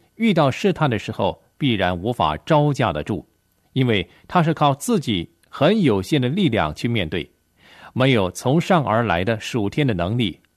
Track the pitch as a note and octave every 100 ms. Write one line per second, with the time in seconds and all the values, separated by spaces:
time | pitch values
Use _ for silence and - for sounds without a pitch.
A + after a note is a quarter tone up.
0 | - - A3+ E3+ C#3+ - G3+ E3 D3+ G#2+
1 | - A2 G2 D#2+ _ _ C#3+ G#2+ F2+ F2+
2 | G2+ B2 D#2+ D2+ - D3+ D3 C#3+ A2+ D2+
3 | D2 F#2+ - _ _ _ _ C3 B2+ G#2
4 | E2+ _ - F3+ E3 - D3 C#3 - A3
5 | B2+ G2 E2+ _ _ - D3 A3 D#3 G2
6 | F#2 D3+ B2 F3 F3 A2 D#2 D2 B2 A#2
7 | E2 F2+ - _ _ _ _ - - A2+
8 | C3+ A#2+ F#2 - B2 D#3 - F3+ A2+ A2
9 | A#2 E2+ F#2+ A2 - B2+ G2+ - C#3 F#2+
10 | F2 A#2+ G#2+ - _